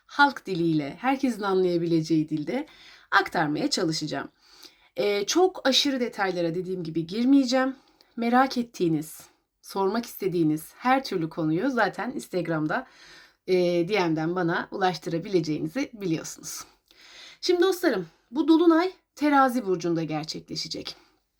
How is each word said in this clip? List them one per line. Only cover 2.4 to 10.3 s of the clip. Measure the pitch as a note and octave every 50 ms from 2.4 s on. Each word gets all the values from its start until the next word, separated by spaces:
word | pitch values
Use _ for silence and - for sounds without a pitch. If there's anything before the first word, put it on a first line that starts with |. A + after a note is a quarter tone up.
| D3 F3 A3+ C4+ D#4 - - - - - - - - -
aktarmaya | - - - - - F3 D#3 D3 D3+ - C4+ D4
çalışacağım. | - A3 F#3 D#3+ D#3+ - D3+ D3+ C#3+ C#3 - - _ _ _ _ - - - - _ _ _ _ -
Ee, | - G3+ G#3 G3+ G3+ G#3
çok | - - E4 F#4 F#4 - - -
aşırı | C4+ B3+ - - C#4+ C4+ B3+
detaylara | A#3+ A3 - - G3 F#3 F3 F3 E3+ E3 D#3+
dediğim | F#3 F3+ F#3 F#3+ F3+ E3
gibi | D#3+ D#3+ E3+ D#3+
girmeyeceğim. | D#3+ G3 A#3 A#3+ C4 C#4 C#4 C4 A#3 C4 C4 C4 C4+ C4 - _ _ _ _ _ _ _ A#3
Merak | A#3 A#3 A#3+ B3+ C4+ C4 -
ettiğiniz, | B3 A#3 - - - F3+ E3 D#3+ D3 D#3 - - - - - _ _ _ _ _ _
sormak | - - - G3 F#3+ F#3+ G#3+ A#3 A#3
istediğiniz | - - - G#3 F#3